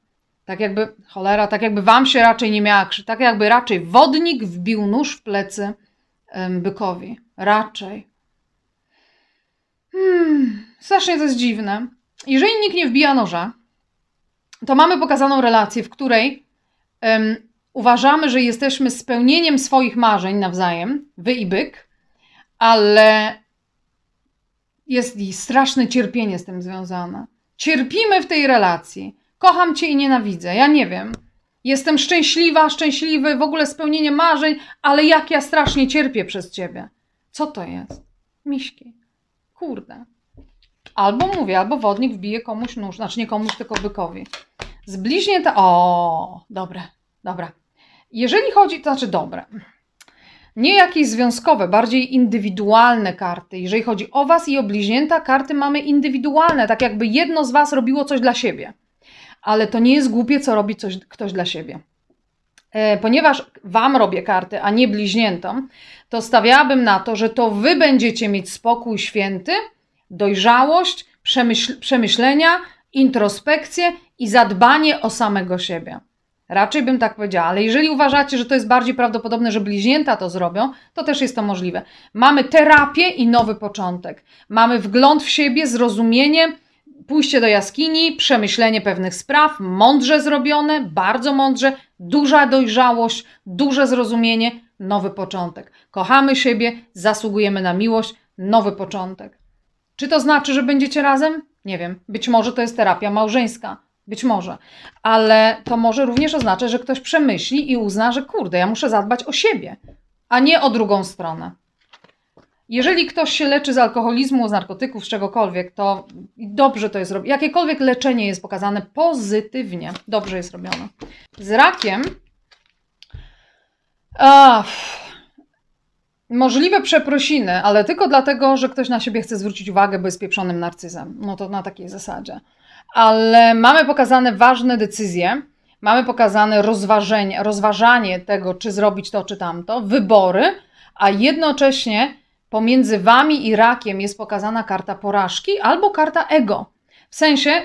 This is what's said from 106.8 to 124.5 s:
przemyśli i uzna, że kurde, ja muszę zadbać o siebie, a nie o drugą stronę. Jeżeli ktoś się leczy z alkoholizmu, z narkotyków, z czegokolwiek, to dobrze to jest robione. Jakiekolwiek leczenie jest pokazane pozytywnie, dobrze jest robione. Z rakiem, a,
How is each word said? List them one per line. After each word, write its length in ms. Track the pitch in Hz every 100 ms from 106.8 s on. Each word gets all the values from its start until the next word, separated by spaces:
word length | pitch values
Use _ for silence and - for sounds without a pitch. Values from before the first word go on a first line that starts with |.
| 262 262
przemyśli 720 | - 320 277 180 - 277 277
i 60 | 247
uzna, 340 | 208 196 233
że 120 | 247
kurde, 340 | 269 440 185 180
ja 100 | 190
muszę 220 | 220 269
zadbać 340 | 214 202 247
o 80 | 269
siebie, 440 | - 453 247 - - - - _ _ -
a 100 | 247
nie 220 | 277 330
o 80 | 269
drugą 340 | 226 202 202
stronę. 480 | 180 - 165 160 175 - _ _ _ _ _ _ _ _ _ _ -
Jeżeli 360 | 233 285 349 -
ktoś 240 | - 320
się 180 | - 285
leczy 260 | 285 277
z 40 | 254
alkoholizmu, 680 | 226 233 233 240 269 269 220
z 40 |
narkotyków, 540 | 202 185 190 262 220 -
z 20 |
czegokolwiek, 640 | 214 196 233 202 180 180
to 340 | - 196 196 - 175 - -
dobrze 520 | 208 208 269 254 208
to 100 | 202
jest 120 | 180
robione. 180 | 196 214
Jakiekolwiek 500 | 277 302 349 320 311
leczenie 480 | 262 247 277 240 202
jest 140 | 180
pokazane 400 | - 190 202 202
pozytywnie, 1120 | 202 285 330 277 202 214 214 262 208 175 160 185 -
dobrze 300 | 208 196 185
jest 140 | 175
robione. 360 | 180 185 214 196 - - - _ -
Z 140 | 196
rakiem, 500 | 226 330 370 208 196 349 - _ _ _ _ _ _ _ _ _ - - _ _ _ _ _ _ _ _ -
a, 440 | 269 277 269